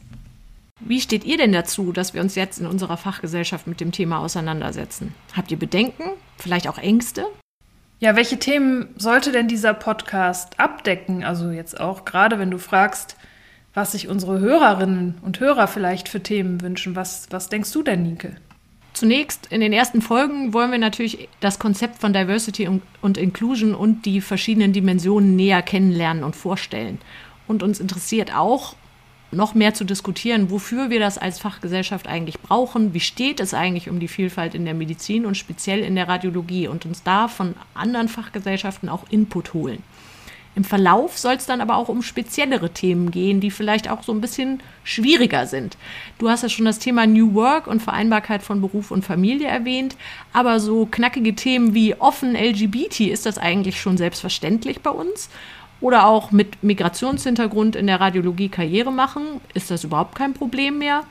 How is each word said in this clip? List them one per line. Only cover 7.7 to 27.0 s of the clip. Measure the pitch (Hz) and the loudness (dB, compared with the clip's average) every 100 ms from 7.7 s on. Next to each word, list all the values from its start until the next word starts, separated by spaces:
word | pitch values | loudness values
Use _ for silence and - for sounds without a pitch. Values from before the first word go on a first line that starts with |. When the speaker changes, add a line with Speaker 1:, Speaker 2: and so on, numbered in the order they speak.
| _ _ _ | _ _ _
Speaker 2:
Ja, | 226 208 | 2 4
welche | 240 262 | 2 -2
Themen | - 285 262 254 - - | 0 2 2 0 -4 -4
sollte | 214 247 285 | 2 2 4
denn | 247 233 | 2 2
dieser | 233 220 214 | 2 2 0
Podcast | - 214 - 196 180 175 - - | -2 -4 -4 0 0 -2 -6 0
abdecken? | 302 302 214 180 185 180 | 0 0 -4 -2 -4 -4
Also | 165 170 170 | -4 -4 -4
jetzt | 165 170 - | -6 -10 -8
auch | 165 190 | -6 -6
gerade, | - 185 214 220 | -4 2 4 4
wenn | 190 | -2
du | 180 | -4
fragst, | - 190 202 - - - - _ - _ _ 202 | 0 4 4 0 -12 -20 -20 _ -20 _ _ -4
was | 202 | -4
sich | 202 - | -6 -4
unsere | 196 185 190 | -4 -2 0
Hörerinnen | 208 320 254 190 190 185 180 170 | 4 6 6 4 2 0 -2 -4
und | 190 185 | -8 0
Hörer | 269 262 196 | 2 4 2
vielleicht | 214 185 190 - | 2 -2 -2 -6
für | 208 | -8
Themen | - 208 185 180 | -4 -2 -2 -4
wünschen. | 180 180 185 180 | -4 -6 -6 -6
Was, | 185 - - | -6 -10 -10
was | 185 - | -10 -6
denkst | 214 208 | -6 -4
du | 302 | -2
denn, | 302 185 | 0 0
Nienke? | 170 165 185 - - _ _ _ _ | 0 -4 -12 -16 -20 _ _ _ _
Speaker 1:
Zunächst, | - 226 269 294 - - | 0 4 4 0 -8 -6
in | 226 | 0
den | 214 | 2
ersten | 208 247 233 | 4 2 2
Folgen | - 233 285 285 262 | 2 2 2 0 0
wollen | 226 240 | 0 2
wir | 247 | 2
natürlich | 220 - 226 - - _ | 0 0 -4 -6 -14 _
das | 202 196 | -2 0
Konzept | 220 196 233 - | 0 0 -2 -2
von | 208 | 0
Diversity | 196 185 214 220 202 185 | 2 2 0 -2 -2 0
und, | 190 - - | 0 -4 -2
und | 202 196 | 0 2
Inclusion | 185 185 233 254 214 202 | 0 0 -2 2 2 2
und | 214 220 202 | 2 2 0
die | 196 | -2
verschiedenen | 190 190 - 220 202 | 0 -2 2 4 4
Dimensionen | 196 190 180 175 208 202 185 | 4 2 2 4 4 6 6
näher | 190 180 | 4 4
kennenlernen | 175 190 190 170 165 160 | 2 2 4 4 0 -2
und | 143 - | -4 -6
vorstellen. | 180 190 - 214 220 - | -6 -6 -6 -8 -8 -10